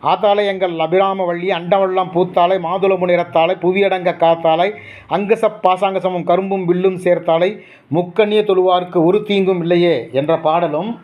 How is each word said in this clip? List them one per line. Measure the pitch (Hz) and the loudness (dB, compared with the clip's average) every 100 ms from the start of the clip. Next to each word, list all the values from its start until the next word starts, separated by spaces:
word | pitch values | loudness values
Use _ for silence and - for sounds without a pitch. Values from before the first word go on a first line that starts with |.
"ஆத்தாளை | 143 185 208 202 202 | -2 0 2 2 0
எங்கள் | 190 180 165 | -2 -4 -2
அபிராம | 160 185 196 196 | 0 0 0 0
வள்ளி | 180 175 180 | -4 -4 -4
அண்டமெல்லாம் | 175 175 196 190 185 180 | -4 0 0 2 -2 -2
பூத்தாளை | 175 180 180 175 190 | -2 0 2 2 0
மாதுள | 165 190 196 190 | -2 -2 0 0
முனிறத்தாளை | 180 175 170 170 165 | 0 0 0 0 0
புவியடங்க | 185 175 185 196 185 175 170 | 0 0 2 0 0 -2 0
காத்தாளை | 165 165 165 160 190 208 - - - | 2 2 2 2 0 -4 -18 -20 -6
அங்குச | 160 202 220 214 - | -4 0 0 0 0
பாசாங்கசமும் | 185 185 196 190 180 180 | 0 2 0 -2 -2 -4
கரும்பும் | 160 180 190 196 | 0 0 0 -4
வில்லும் | 175 180 190 185 | -2 0 0 0
சேர்த்தாளை | 180 170 170 165 185 208 - - _ | 0 0 2 2 0 -2 -16 -20 _
முக்கண்ணிய | 151 180 170 208 214 | -2 -2 0 2 2
தொழுவார்க்கு | 202 185 185 180 180 180 | 2 2 4 2 0 0
ஒரு | 165 202 | 2 2
தீங்கும் | 208 202 190 185 | 0 0 2 0
இல்லையே" | 165 175 175 147 113 | 0 2 2 0 -2
என்ற | 127 147 160 | -4 0 0
பாடலும் | 160 165 170 151 202 233 | 0 0 0 -4 -6 -10